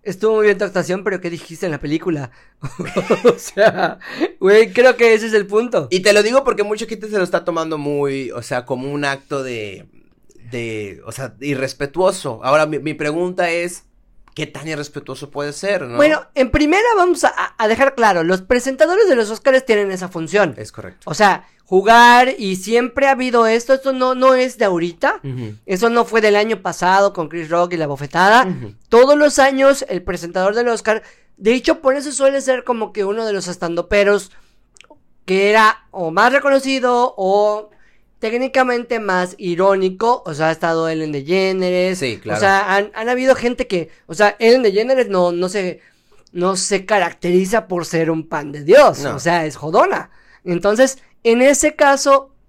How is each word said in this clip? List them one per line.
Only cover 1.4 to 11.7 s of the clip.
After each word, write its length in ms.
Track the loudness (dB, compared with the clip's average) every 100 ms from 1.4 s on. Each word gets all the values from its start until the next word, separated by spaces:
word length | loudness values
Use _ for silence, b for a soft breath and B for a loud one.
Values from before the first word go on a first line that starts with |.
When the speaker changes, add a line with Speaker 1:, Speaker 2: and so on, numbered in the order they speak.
| -14 -8 -6
Speaker 1:
en 60 |
la 80 | -6
película?". 520 | -4 -4 -2 -6 -8 b b _
<laughs> 640 | -14 -12 -8 -6 -2 2 2
O 120 | 2
sea, 580 | -6 2 2 2 -4 -6 B B -6 -2
güey, 320 | 4 4 4
creo 220 | 4 4 4
que 160 | 4
ese 140 | 4 2
es 60 |
el 140 | -2 0
punto. 400 | -2 0 -4 -2
Speaker 2:
Y 120 | 0
te 120 | 4
lo 80 | 4
digo 200 | 4 2
porque 200 | 0 -2
mucha 220 | -4 -6 -8
gente 240 | -10 -6
se 80 | -4
lo 60 |
está 200 | -2 -2
tomando 340 | -4 -6 -6 -6
muy, 540 | -4 -4 -4 -4 -8
o 100 | -12
sea, 220 | -8 -8 -6
como 260 | -8 -6
un 120 | -6 -6
acto 360 | -8 _ -8
de, 440 | -8 -10 -10 -14 -20 _ _ _ _ -20 -14
de, 500 | -10 -8 -8 -10 -14 -16
o 60 |
sea, 220 | -14 -14 -10
irrespetuoso. 1000 | -6 -4 -6